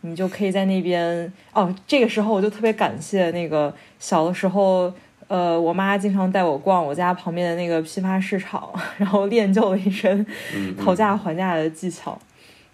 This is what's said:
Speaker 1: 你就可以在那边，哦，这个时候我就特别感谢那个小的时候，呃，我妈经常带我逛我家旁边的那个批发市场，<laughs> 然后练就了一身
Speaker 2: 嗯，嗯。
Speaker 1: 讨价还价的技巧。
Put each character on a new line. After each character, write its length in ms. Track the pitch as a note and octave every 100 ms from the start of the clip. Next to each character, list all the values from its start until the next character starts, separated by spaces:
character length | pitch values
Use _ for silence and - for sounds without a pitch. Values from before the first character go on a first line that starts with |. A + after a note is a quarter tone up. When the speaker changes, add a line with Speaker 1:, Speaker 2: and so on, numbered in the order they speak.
Speaker 1:
你 120 | E3
就 140 | E3 F#3
可 180 | - G3+
以 60 |
在 140 | G3 F#3+
那 160 | F#3+
边， 500 | E3+ F3 E3+ E3+ F3 - -
哦， 200 | G#3+ F3+ F#3 -
这 140 | C#4+
个 80 | A3+
时 120 | G#3+
候 120 | G#3
我 80 | G3+
就 80 | G#3
特 100 | G#3
别 120 | A3
感 280 | A3 F#3+ -
谢 300 | - G3 E3+
那 160 | F3 E3
个 260 | D3+ D3 - - _
小 260 | - F3 E3
的 80 |
时 120 | F#3 F#3+
候， 480 | G3 F#3+ F#3 F3+ F#3 - _ -
呃， 300 | F#3 F3 E3+
我 140 | E3
妈 240 | F3+ G3 G3+
经 160 | G3+
常 160 | G3 F#3
带 140 | F#3+
我 140 | F3 C#3
逛 280 | G3 F#3 D3+
我 80 |
家 200 | D3 F3+
旁 200 | F3+ F#3
边 160 | E3+ F3
的 60 | E3+
那 100 | F3
个 160 | E3
批 180 | D#3+ -
发 180 | F#3 F#3+
市 180 | F#3+ F#3+
场， 320 | F#3+ - - F3+
<laughs> 160 | - -
然 80 | G3+
后 200 | G3+ G3+
练 260 | A#3 G3+
就 160 | G3 G#3+
了 80 | F#3+
一 120 | F#3+
身 300 | F#3+ G3 G3+ G#3+ - -
Speaker 2:
嗯， 220 | G3+ G3 F#3+
嗯。 80 | G3
Speaker 1:
讨 80 |
价 220 | F3+ G#3+ G3+
还 180 | F#3 D#3+
价 180 | F#3+ E3
的 140 | D#3+
技 200 | D#3+ F#3
巧。 300 | E3 - - - _ - - _